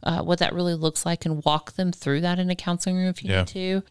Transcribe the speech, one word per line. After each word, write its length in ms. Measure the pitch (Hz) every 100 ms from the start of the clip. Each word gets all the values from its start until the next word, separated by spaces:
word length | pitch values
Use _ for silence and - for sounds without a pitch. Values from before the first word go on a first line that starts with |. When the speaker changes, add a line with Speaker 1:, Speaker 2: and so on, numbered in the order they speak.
Speaker 1:
uh, 220 | - 165
what 160 | 170 175
that 160 | 180 175
really 180 | 175
looks 320 | 165 160 - 170
like, 180 | 170
and 220 | 165 151 151
walk 280 | 151 -
them 180 | - 180
through 300 | - 143 143
that 180 | 175 180
in 100 | 180
a 60 | 175
counseling 420 | - 175 185 185
room 120 | 185
if 140 | 180
you 60 | 185
Speaker 2:
Yeah. 100 | 131
Speaker 1:
need 80 | -
to. 340 | 190 185 190 -